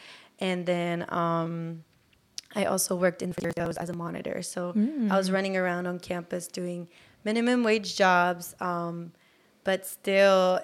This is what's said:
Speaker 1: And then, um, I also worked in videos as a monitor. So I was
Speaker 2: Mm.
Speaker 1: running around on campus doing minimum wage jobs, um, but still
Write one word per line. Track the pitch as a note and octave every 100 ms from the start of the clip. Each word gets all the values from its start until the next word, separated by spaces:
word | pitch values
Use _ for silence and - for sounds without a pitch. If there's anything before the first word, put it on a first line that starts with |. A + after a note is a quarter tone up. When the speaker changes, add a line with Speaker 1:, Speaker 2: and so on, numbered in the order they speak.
| - - - -
Speaker 1:
And | F#3 F3+ F3
then, | F3 F3 E3+ -
um, | E3+ E3+ E3 E3 E3 E3 E3 - _ _ _ _ - -
I | G#3
also | - F#3+ - F3+
worked | F#3 F3
in | F3+
videos | E3+ E3+ E3+ E3+ D#3+
as | F3
a |
monitor. | F3 E3+ F3 - -
So | F3 F3+ F3 G#3 A#3 D4+ G#3
I | G3
was | F#3+
Speaker 2:
Mm. |
Speaker 1:
running | F#3+ G3 F#3+
around | F#3 F3 F3+
on | F3+
campus | - F3 E3 F3+ -
doing | F#3+ F3 F3 E3+ - - _
minimum | G#3 A3+ A#3+ B3
wage | A3+ A3 F#3 -
jobs, | F#3 F3+ F3 F3 E3+ -
um, | F3+ F3 E3+ E3+ E3+ - _ _ _ _
but | F#3+ F#3+ -
still | - G3+ G3 G3 F#3+ F#3 F#3